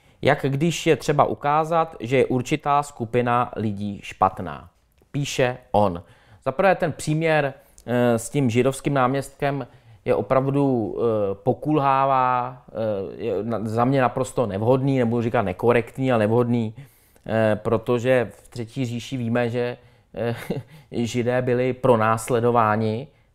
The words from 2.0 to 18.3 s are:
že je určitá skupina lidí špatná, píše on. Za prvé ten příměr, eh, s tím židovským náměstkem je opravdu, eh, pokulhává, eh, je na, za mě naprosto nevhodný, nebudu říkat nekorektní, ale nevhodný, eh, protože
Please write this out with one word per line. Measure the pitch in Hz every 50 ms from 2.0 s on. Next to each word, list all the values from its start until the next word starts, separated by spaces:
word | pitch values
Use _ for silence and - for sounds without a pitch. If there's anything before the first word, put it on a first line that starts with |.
že | - 120 135
je | 127 -
určitá | - 127 123 123 - 156 147 - 147 143 143
skupina | 143 - - - 117 110 - 123 120 123 120 120 120 - -
lidí | - 110 110 101 98 104 104 101 -
špatná, | - - - - 92 95 - - 92 80 71 67 - - _ _ _ _ _ _ _ _
píše | - 143 139 - - - 131 123 123 - - _
on. | - 104 104 95 85 87 - - - _ _ _ - - -
Za | 131
prvé | - - 190 190 175
ten | 180 185 160
příměr, | - - - 156 151 156 165 160 156 151 143 135 131 - - _ _ - -
eh, | 117 120 123 120 120 117 113
s | - -
tím | - 147 135 117
židovským | 107 123 117 135 - - - 151 143
náměstkem | 135 123 127 139 139 135 - - - 147 139 143 139 123 - - - _ - - - -
je | 127 -
opravdu, | - 107 - 131 131 135 135 135 143 139 135 127 117 104 92 -
eh, | 69 113 117 110 107 101 98 98
pokulhává, | - - 123 120 - - 151 151 151 139 139 135 135 135 139 135 131 127 127 127 123 123 127 131 131 - -
eh, | - 104 113 107 104 98 95 71 - -
je | 101 113 95 95
na, | 107 117 117 98
za | 110 110 110 113 120
mě | 131 143 135
naprosto | 123 120 - 131 123 - - 139 120
nevhodný, | 104 92 101 110 120 135 131 131 139 135 131
nebudu | 120 113 117 120
říkat | 113 120 127 120
nekorektní, | 101 92 92 - - 117 120 120 110 - - 135 131 131
ale | 123 110
nevhodný, | 104 107 113 123 120 117 120 120 110 110 110 139 143 - _ _ _ _ _ _ -
eh, | - 107 113 110 107 107 101
protože | - 117 113 110 - - 123 120 113 131 131 123 113 98